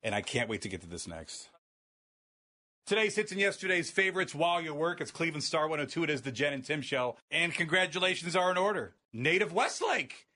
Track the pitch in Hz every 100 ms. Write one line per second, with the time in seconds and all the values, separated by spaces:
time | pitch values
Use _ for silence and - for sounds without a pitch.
0 | 117 104 98 123 117 107 104 92 85 85
1 | - 82 78 - - _ _ _ _ _
2 | _ _ _ _ _ _ _ _ - 208
3 | 214 214 214 185 196 196 190 180 165 -
4 | 190 185 180 143 165 175 165 147 165 170
5 | 156 - 165 156 135 165 156 156 143 -
6 | 165 147 120 113 147 139 131 156 127 139
7 | 123 117 _ 151 170 165 165 180 185 165
8 | 185 185 170 170 180 185 190 202 107 -
9 | _ 113 131 175 202 175 285 - 427 294
10 | 135 - -